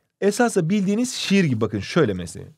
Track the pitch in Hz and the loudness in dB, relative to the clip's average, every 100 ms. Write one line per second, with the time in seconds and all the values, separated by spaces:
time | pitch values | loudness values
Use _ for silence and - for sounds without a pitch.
0 | _ _ 196 208 240 202 160 208 190 208 | _ _ 0 2 2 2 0 0 0 0
1 | 247 - - 196 165 113 110 104 - 180 | -2 -4 0 2 4 2 -2 -2 -4 0
2 | 127 92 82 95 92 | 0 0 -8 -12 -18